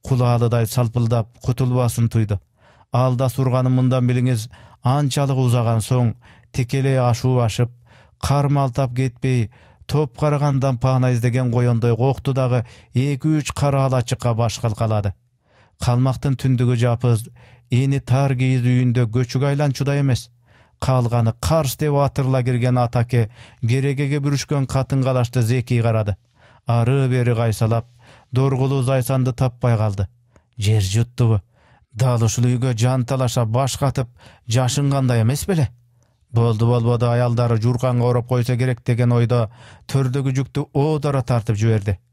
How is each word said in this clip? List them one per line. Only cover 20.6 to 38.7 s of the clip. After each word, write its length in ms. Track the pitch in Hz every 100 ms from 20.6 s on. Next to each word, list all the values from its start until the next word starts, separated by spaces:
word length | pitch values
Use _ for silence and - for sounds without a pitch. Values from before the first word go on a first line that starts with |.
| _ _
Калганы 500 | - 131 120 120 113 -
карс 380 | - 160 139 -
деп 180 | 151 143
атырла 480 | 139 - 127 131
кирген 340 | 123 123 123 123
Атаке 520 | 120 120 120 123 107 - - -
керегеге 580 | 113 127 139 135 143 147
бүрүшкөн 480 | 143 143 - 143 135
катын 360 | 139 131 135
калашты 380 | 131 127 120 131
зекий 400 | 110 127 117 120
карады. 360 | 113 110 104 98 _ _ _ _ -
Ары 400 | 117 117 139 131
бери 280 | 127 123 113
кайсалап, 520 | 117 104 113 113 - _ - - _
Доргулу 500 | 120 135 131 135 139
Зайсанды 500 | 123 135 123 135 127
таппай 440 | 117 131 - 123 113
калды. 300 | 107 98 95 _ _ _ _ -
Жер 240 | 101 110
жуттубу? 600 | 95 104 117 - 120 107 - _ _ _ _
Дал 300 | 113 131 120
ушул 240 | 113 - 120
үйгө 240 | 123 131
жан 320 | 113 123 131 120
талаша 400 | 135 127 127 113
баш 320 | 117 135 -
катып, 320 | 139 131 123 - - - -
жашынгандай 760 | 117 127 143 143 139 131 120
эмес 240 | 110 143 -
беле? 240 | 180 135 - _ _ _ _ _
Болду 360 | 117 117 107 117
болбоду 420 | 120 117 120 120
аялдары 520 | 120 123 117 120 113
Журканга 480 | 117 120 131 123 120
ороп 180 | 123 120
койсо 300 | 127 120 123
керек 260 | 131